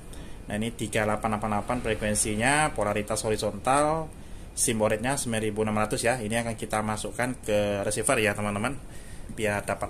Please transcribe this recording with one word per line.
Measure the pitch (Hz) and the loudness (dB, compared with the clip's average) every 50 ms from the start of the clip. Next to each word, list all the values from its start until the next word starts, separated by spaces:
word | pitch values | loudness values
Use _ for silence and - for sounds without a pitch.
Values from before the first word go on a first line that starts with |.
| - - - - - - - - - | -12 -12 -12 -12 -12 -12 -12 -12 -8
Nah, | - 101 104 | -6 -4 -2
ini | 110 117 110 | -2 -2 -4
tiga | - 113 107 - 117 107 104 | -4 -4 -2 0 2 2 2
delapan | 107 104 - 110 107 | 2 0 0 0 0
delapan | 104 107 107 104 104 | 0 0 0 0 0
delapan | 98 - 127 127 | 0 0 -2 -2
frekuensinya, | 123 117 107 107 113 107 104 104 - 113 107 107 113 131 143 151 156 151 - | 0 0 0 0 0 0 2 2 0 0 0 2 2 4 4 4 2 2 0
polaritas | - 104 104 104 107 104 - 110 104 - | 0 0 2 0 0 0 -2 -2 -2 0
horizontal, | 110 107 101 - 104 98 98 - 127 131 143 147 151 156 160 160 151 - - - - - - - - | 0 0 0 0 -2 -2 -2 2 2 4 4 4 4 2 0 -2 -6 -10 -12 -12 -12 -12 -12 -12 -10
sim | - - - 131 113 | -4 0 0 2 4
rate-nya | 110 107 110 110 107 117 127 143 | 4 4 4 4 2 2 0 0
sembilan | 135 - 123 113 110 110 107 | 0 0 0 0 0 0 0
ribu | 101 107 107 | 2 2 2
enam | 107 104 107 | 2 2 2
ratus | 107 110 139 123 - | 2 2 0 2 2
ya. | 117 123 127 | 2 2 2
Ini | 107 104 113 117 117 | 0 0 0 0 0
akan | 117 110 - | -2 -4 -4
kita | 120 104 110 107 107 | -4 -2 -2 0 0
masukkan | 107 107 104 - 101 - - 120 127 123 - | 0 -2 -2 -4 -4 -2 -2 -2 -2 -2 -4
ke | - - 107 104 104 101 101 101 | 0 2 2 4 4 2 0 0
receiver | 101 107 107 117 107 - 139 120 | 0 0 0 2 2 2 4 4
ya, | 107 104 101 | 4 4 2
teman-teman, | 104 104 104 101 101 107 127 143 - - - - - - - - - - - | 2 0 0 0 0 0 -2 -2 -4 -8 -10 -12 -12 -12 -10 -12 -10 -10 -8
biar | - - 110 104 104 101 98 | -4 -2 0 0 0 0 0
dapat | - 101 - 107 95 | -2 -2 -2 -2 -2